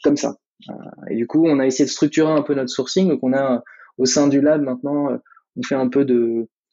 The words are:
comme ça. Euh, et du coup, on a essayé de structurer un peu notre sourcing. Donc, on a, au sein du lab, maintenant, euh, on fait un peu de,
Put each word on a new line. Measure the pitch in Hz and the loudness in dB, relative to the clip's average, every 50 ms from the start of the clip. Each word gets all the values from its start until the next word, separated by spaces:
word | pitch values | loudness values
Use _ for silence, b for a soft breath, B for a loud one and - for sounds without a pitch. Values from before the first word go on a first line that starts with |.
| - | 0
comme | - 147 | 0 2
ça. | - - 117 104 _ _ _ _ _ - - | 2 -2 -6 -6 _ _ _ _ _ -18 -18
Euh, | - - - - - - - - | -18 -16 -16 -18 -20 -16 -10 -6
et | - | -4
du | 113 117 | -4 -4
coup, | - - 156 165 | 0 2 4 4
on | 165 143 135 | 4 4 2
a | 131 | 2
essayé | 131 127 - 143 | 0 2 0 0
de | 127 | -2
structurer | - - 151 143 - 160 156 156 | 0 -2 -2 0 2 2 2 2
un | 156 147 | 2 0
peu | 143 - 143 | 0 0 -2
notre | 135 131 123 | -2 -2 -6
sourcing. | - - 127 - - 185 190 | -6 -6 -6 -2 0 0 2
Donc, | 180 143 123 | 2 0 0
on | 131 127 | 0 0
a, | 131 135 139 135 123 117 B B B B B B B - | 0 0 0 0 -2 -2 B B B B B B B -2
au | 131 | 0
sein | 127 - 147 143 | 0 2 2 2
du | 143 139 139 | 4 4 4
lab, | 143 147 156 151 143 | 4 2 2 2 0
maintenant, | 131 127 127 - 143 147 147 143 139 | -4 -6 -6 -6 -4 -4 -2 -2 -2
euh, | 123 123 b b b b b _ - | -4 -6 b b b b b _ -12
on | 123 | -10
fait | 123 - 143 | -6 -4 -2
un | 131 131 | -2 -2
peu | 123 127 139 135 | 0 2 2 2
de, | 127 123 120 117 117 113 117 113 - _ _ _ _ | 2 2 2 2 0 -2 -4 -6 -6 _ _ _ _